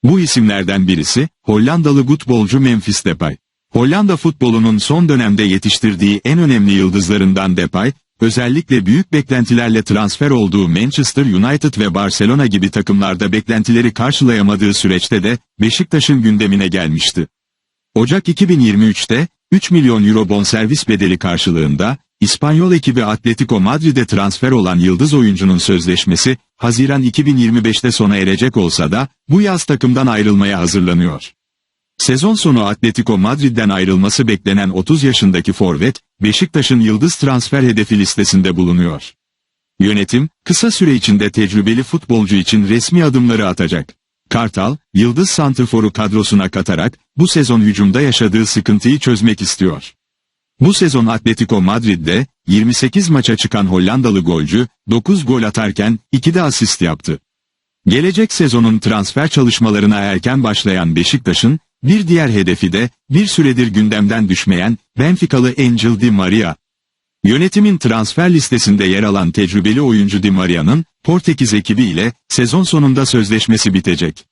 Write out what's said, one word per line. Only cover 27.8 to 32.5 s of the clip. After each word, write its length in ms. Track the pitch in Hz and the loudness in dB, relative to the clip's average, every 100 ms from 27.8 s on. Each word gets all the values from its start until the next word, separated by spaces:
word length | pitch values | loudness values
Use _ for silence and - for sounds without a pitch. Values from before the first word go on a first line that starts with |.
| 127 | -2
sona 260 | 110 104 101 | 0 0 2
erecek 400 | 95 95 123 123 | 0 0 0 0
olsa 340 | 87 - 78 | -2 -2 -2
da 160 | 101 135 _ - | -2 -4 _ 0
bu 120 | 170 | 2
yaz 220 | 208 180 | 2 -2
takımdan 440 | - 143 127 127 131 | -2 0 0 2 0
ayrılmaya 520 | 107 104 101 101 98 | 0 2 2 2 0
hazırlanıyor. 720 | 87 98 90 87 87 73 - _ _ _ _ _ _ _ | 0 0 0 0 -2 -4 -16 _ _ _ _ _ _ _
Sezon 380 | - 131 185 220 | -2 0 0 0
sonu 300 | 165 | 2